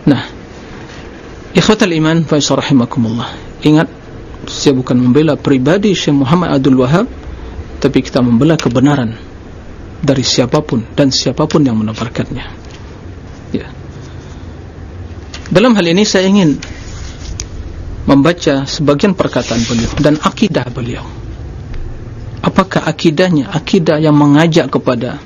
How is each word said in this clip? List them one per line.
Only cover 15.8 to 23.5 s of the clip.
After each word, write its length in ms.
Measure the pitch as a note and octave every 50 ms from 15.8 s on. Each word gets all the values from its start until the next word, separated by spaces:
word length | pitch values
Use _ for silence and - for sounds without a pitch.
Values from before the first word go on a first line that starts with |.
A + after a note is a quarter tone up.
| F3+ E3+
ini 160 | E3 F#3 G#3+ G#3
saya 240 | - G3+ F#3 F#3+
ingin 240 | G3 G#3 F#3+ D#3 C#3 - - - - - - - - - - - - - - - - - - - - - - - - - - - - - - -
membaca 560 | C#3+ C#3 C3+ D#3+ F3 F3 - D#3+ C#3+ C3+ C3+
sebagian 480 | C#3 - - D#3 C3 C#3+ C#3+ - G#3
perkataan 480 | F#3 - - D3 - C3+ A#2 - A2+ A#2 A#2 A2+
beliau 240 | B2+ A2+ A#2 A2 - -
dan 160 | D3 C3+ D3 D3+ -
akidah 400 | - - - - C3+ - D3 B2 B2
beliau. 320 | A#2+ C3 A#2+ A#2 A#2+ - - - - - - - - - - - - - - - - - - - - - - - - - - - - -
Apakah 480 | - F3 - - F#3+ - - - - -
akidahnya, 640 | E3 - - E3+ D3+ C#3+ F#3 F#3 F#3 - C3+ G3